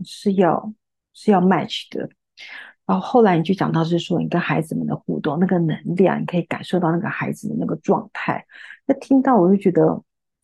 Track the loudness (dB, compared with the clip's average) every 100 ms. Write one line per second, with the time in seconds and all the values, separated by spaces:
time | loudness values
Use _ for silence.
0 | -12 -6 -2 2 2 2 -4 -14 _ _
1 | _ -4 2 4 4 2 -2 -8 -10 -10
2 | -10 _ _ -20 -20 -18 -20 _ -4 -2
3 | 2 4 4 4 0 -2 0 0 0 0
4 | -2 -4 -2 -2 -2 -4 -4 -4 -4 -6
5 | -6 -6 -4 0 0 2 0 -2 -4 2
6 | 2 2 -2 -4 -4 -8 -4 -2 0 -2
7 | -4 -6 -6 -8 -8 -6 -4 -4 -2 -2
8 | -2 -10 -6 -6 -10 -20 -20 -8 -4 -4
9 | 2 2 4 4 4 4 2 4 2 0
10 | -8 _ _ _